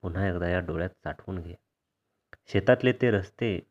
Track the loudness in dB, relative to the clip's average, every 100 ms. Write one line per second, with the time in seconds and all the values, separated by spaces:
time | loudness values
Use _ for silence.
0 | -6 -2 -2 0 0 -2 -2 -4 -4 -6
1 | -12 -12 -10 -10 -10 -16 _ _ _ _
2 | _ _ _ -20 _ 0 4 4 4 2
3 | 2 2 -2 -6 -4 -4 -8